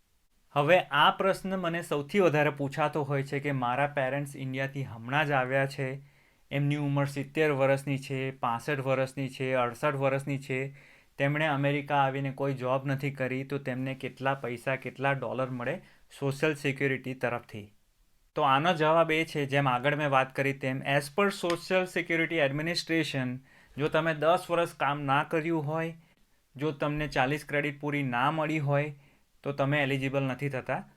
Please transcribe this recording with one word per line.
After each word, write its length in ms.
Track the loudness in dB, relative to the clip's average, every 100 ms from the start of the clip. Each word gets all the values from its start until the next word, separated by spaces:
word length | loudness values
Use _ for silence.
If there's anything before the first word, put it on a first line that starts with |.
| _ _ _ _ _
હવે 240 | 0 4 4
આ 300 | 4 4 4
પ્રશ્ન 460 | 4 0 0 -4 -4
મને 260 | -2 -4
સૌથી 380 | -2 -4 0 4
વધારે 300 | 6 6 2
પૂછાતો 520 | 0 -2 0 0 0
હોય 200 | -2 -2
છે 180 | -2 -4
કે 120 | -2
મારા 340 | 0 0 2 0
પેરેન્ટ્સ 500 | 0 0 -2 -4 -8
ઇન્ડિયાથી 480 | -6 -4 -4 -6
હમણાં 420 | -8 -8 -2 0 2
જ 60 |
આવ્યા 340 | 2 2 2 0
છે, 360 | -2 -6 -6 -14 _ _ _ -6
એમની 260 | -2 0 0
ઉંમર 280 | 0 0
સિત્તેર 460 | 0 -4 -4 0 2
વર્ષની 460 | 4 4 2 0 -4
છે, 320 | -4 -6 -6
પાસઠ 500 | -4 -2 -2 -2 -2
વર્ષની 480 | 0 0 0 -4 -6
છે, 260 | -4 0
અડસઠ 400 | 2 0 0 0
વર્ષની 440 | 2 2 0 -2 -6
છે, 360 | -4 -4 -4 -10 -20 -20 _ -2
તેમણે 280 | 0 2 0
અમેરિકા 500 | 2 2 0 0 2
આવીને 340 | 2 0 -4
કોઈ 240 | -2 -4
જોબ 320 | -2 -2 0 0
નથી 240 | -2 -4
કરી, 340 | -4 -4 -4
તો 140 | -4 -6
તેમને 360 | -4 -6 -6
કેટલા 400 | -6 -8 -4 -2
પૈસા, 420 | -2 -4 -6 -4 -4
કેટલા 360 | -6 -2 0
ડોલર 380 | 0 -2 -4 -4
મળે 320 | -4 -6 -6 -10 _ -20 -6
સોશિયલ 340 | -4 0 0
સિક્યુરિટી 600 | 0 -2 0 0 -2 -6
તરફથી? 580 | -4 -2 -2 -6 -14 -16 _ _ _ _ _ _
તો 80 | 0
આનો 300 | 4 6 4
જવાબ 400 | 4 6 6 4
એ 120 | 2
છે, 220 | 0 -2 0
જેમ 220 | 2 2
આગળ 260 | 2 2
મેં 160 | 2 4
વાત 260 | 4 2 0
કરી 160 | -2
તેમ, 300 | -2 -4 -4
as 280 | 0 0 0 2
per 100 | 2
Social 580 | 2 -2 -2 0 0 0 -2
Security 440 | 0 0 0 2
Administration, 960 | 2 2 -2 -4 0 0 0 -2 -2 -6 -12 -20 -14 -4
જો 100 | 0
તમે 260 | 2 2
દસ 320 | 2 2 2 2
વર્ષ 240 | 0 0
કામ 280 | 0 -2 0
ના 220 | 2 2
કર્યું 420 | 2 -2 0 -2 -2
હોય, 280 | -4 -6 -8 -20 _ _ _ _ -6
જો 160 | -4
તમને 360 | -2 -2 -2 -2
ચાલીસ 360 | 0 0 0
ક્રેડિટ 360 | -2 -2 -2 -4
પૂરી 220 | -4 -2
ના 280 | 0 0 0
મળી 280 | 0 0 0
હોય, 360 | 0 0 0 -8 -20 _ _ _
તો 100 | -6
તમે 300 | -2 0 2
એલિજિબલ 400 | 2 0 0 0
નથી 260 | -2 -2 -6
થતા 340 | -6 -4 -6 -8